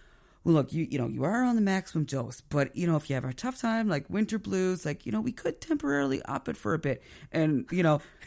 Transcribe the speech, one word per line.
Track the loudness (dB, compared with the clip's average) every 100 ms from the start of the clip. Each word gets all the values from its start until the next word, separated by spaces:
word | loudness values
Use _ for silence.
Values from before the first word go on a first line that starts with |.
| -20 -20 _ _
"Well, | 4 4
look, | 4
you, | -2 -2
you | -2
know, | -2
you | -2
are | 0 2
on | 2
the | 4
maximum | 2 2 -2 -4
dose, | -2 -2 -4 -10
but, | -4 0 0 0
you | 2
know, | 2
if | 0
you |
have | -2
a | -4
tough | -4 -6 -4
time, | -2 0 0
like, | 0 -2
winter | -2 0 -2
blues, | -2 0 0 0
like, | -4 -4 -4
you |
know, | -2
we | -2
could | -2 -4 -4
temporarily | -2 -2 2 2 2 0
up | -2 -6 -4
it | -4
for | 0
a | 0
bit." | 0 -4 -6 -20 -4
And, | 0 2 2 0
you | 2
know, | 4 4 0 -18